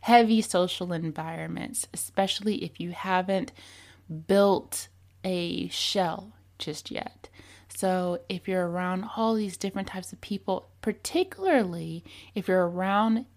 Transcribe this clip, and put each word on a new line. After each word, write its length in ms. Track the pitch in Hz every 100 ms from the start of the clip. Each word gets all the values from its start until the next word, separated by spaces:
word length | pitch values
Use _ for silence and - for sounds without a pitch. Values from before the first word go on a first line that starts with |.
Heavy 400 | - 240 226 226
social 520 | 208 185 180 - 180
environments, 920 | 170 165 151 160 165 160 170 - - -
especially 680 | - - - 190 - 202 208
if 160 | 165 -
you 120 | 170
haven't 600 | 175 190 185 185 190 - - - - - - - 160 160
built 600 | 196 202 185 - - - _ - _
a 440 | 190 180 175 - 175
shell 640 | - - 202 175 160 196 - _ _
just 320 | - 151 -
yet. 380 | 50 - - - - - - _
So 540 | - 190 185 180 175 -
if 180 | 180 -
you're 200 | 185 175
around 380 | 175 180 185 220 -
all 200 | 226 220
these 220 | 208 170
different 320 | 196 196 190
types 240 | 185 180
of 80 | -
people, 480 | - 202 - 185 - -
particularly 1200 | - 214 - 330 370 - 381 285 190 170 165 165 - - -
if 140 | - 190
you're 200 | 185 175
around 580 | 175 190 202 220 226 262